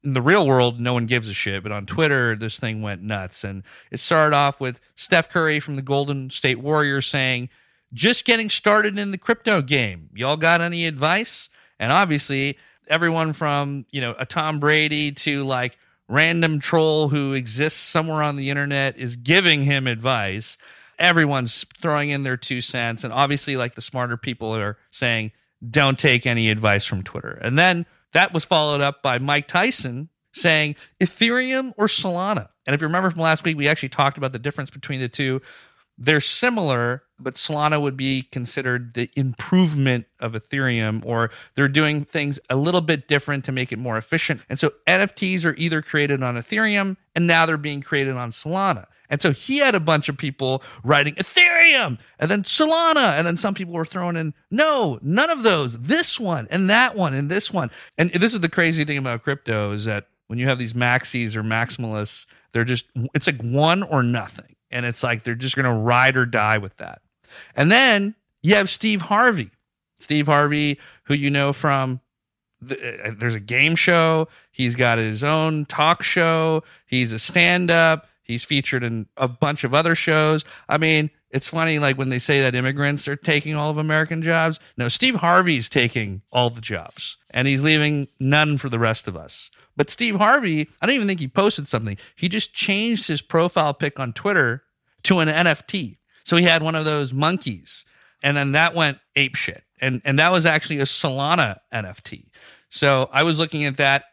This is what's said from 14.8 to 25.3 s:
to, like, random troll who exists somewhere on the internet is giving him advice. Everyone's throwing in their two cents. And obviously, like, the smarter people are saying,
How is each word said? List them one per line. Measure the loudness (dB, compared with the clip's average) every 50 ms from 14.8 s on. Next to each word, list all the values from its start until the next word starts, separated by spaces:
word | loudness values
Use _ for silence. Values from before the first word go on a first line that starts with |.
| 4 2 0 -2 -2 -2
to, | -4 -4 -4 -4 -2 -2 -2
like, | -2 -2 -2 -4 -4 -6 _ _ _ _ _ _ -2
random | 2 2 2 2 2 2 0 0 0 -2
troll | -2 0 2 2 4 4 2 2 0 0
who | 0 0 -2 -2 -2
exists | -4 -4 -6 -4 -2 -2 -2 -2 -4
somewhere | -4 -2 -2 -2 -2 -2 -2 -2
on | -2 -2 -2
the | -4 -4 -4
internet | -2 -2 -2 -2 0 0 0 -2 -2
is | -4 -8 -8 -8
giving | -4 0 2 4 4 6 4 4 2 2
him | 2 2 0 0 -2
advice. | -2 -2 -2 0 0 0 0 -2 -4 -6 -8 -10 -12 -14 _ -20 -20 -20 -20 _ _ 2
Everyone's | 2 4 6 4 4 4 2 0 -2 -4 -6 -8 -10 -12 _ -6
throwing | -4 -2 0 0 0 -2
in | -4 -4
their | -4 -4 -4 -6
two | -6 -6 -6 -6
cents. | -6 -6 -4 -4 -4 -4 -4 -6 -8
And | -4
obviously, | 0 2 2 2 0 -2 -4 -4 -4 -4
like, | -4 -4 -6
the | -10
smarter | -12 -10 -6 -6 -4 -4 -6
people | -6 -6 -8 -8 -6 -6 -6 -4
are | -4 -4 -6 -6 -10 _ _
saying, | -8 -4 -2 -2 -2 -2 -4 -6